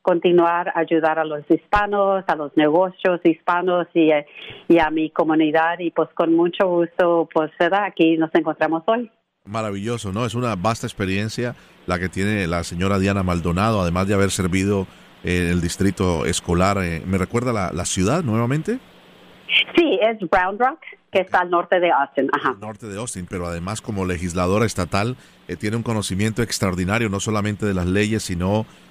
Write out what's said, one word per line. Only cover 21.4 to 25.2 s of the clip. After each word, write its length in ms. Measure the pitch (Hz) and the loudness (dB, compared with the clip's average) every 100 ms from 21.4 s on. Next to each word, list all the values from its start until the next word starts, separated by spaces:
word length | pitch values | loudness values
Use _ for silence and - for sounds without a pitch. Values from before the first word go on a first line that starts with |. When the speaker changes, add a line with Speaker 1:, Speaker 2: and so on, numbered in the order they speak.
| 180 | 2
Speaker 1:
norte 300 | 175 175 185 | 0 2 2
de 100 | 170 | 2
Austin. 400 | 139 139 - 127 | 2 0 -2 -2
Ajá. 180 | 139 139 | -2 -2
Speaker 2:
Al 100 | 101 | -6
norte 260 | 107 107 110 | -10 -12 -10
de 140 | 98 | -8
Austin, 260 | 120 92 87 | -8 -8 -8
pero 200 | 95 87 | -6 -6
además 340 | 85 92 110 | -6 -6 -8
como 240 | - 101 92 | -6 -4 -2
legisladora 640 | 85 87 87 90 104 113 | -2 -2 0 2 2 0
estatal, 500 | - 85 98 113 127 | -2 -2 -2 -4 -6